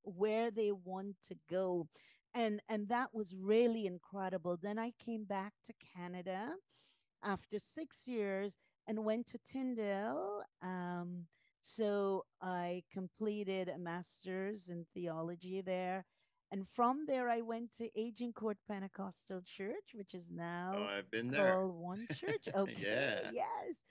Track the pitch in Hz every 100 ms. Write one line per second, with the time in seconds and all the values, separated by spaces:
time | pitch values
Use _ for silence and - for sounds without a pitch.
0 | 208 180 214 220 233 214 208 196 180 185
1 | 202 196 - 175 - 180 185 175 165 -
2 | - - _ 247 220 208 - 214 202 240
3 | - 226 190 190 190 220 240 226 196 180
4 | - 196 190 185 175 175 202 214 233 -
5 | - 226 202 196 202 - - - - 185
6 | 180 180 180 185 240 370 - - - _
7 | _ _ 208 190 - 208 - - 320 -
8 | - 240 202 190 202 - _ _ - 220
9 | 220 226 240 233 - 262 254 233 208 196
10 | 220 285 381 415 - _ 185 185 175 175
11 | 175 180 170 _ _ _ - - 214 202
12 | 196 190 - - 185 180 175 180 - 196
13 | 185 - 214 208 196 190 180 156 170 175
14 | 175 - 185 185 196 214 180 170 165 185
15 | 175 160 165 170 180 190 190 180 185 190
16 | - _ _ _ - 196 190 - 240 277
17 | 302 262 247 233 226 226 233 - 226 -
18 | 233 214 240 - 214 202 - 202 190 -
19 | 190 - - 185 180 - 196 359 - 226
20 | 196 180 170 170 170 175 185 196 202 -
21 | - 113 120 143 185 185 190 170 175 196
22 | 233 - 359 440 - 190 196 113 98 113
23 | - 98 104 117 - 453 330 294 _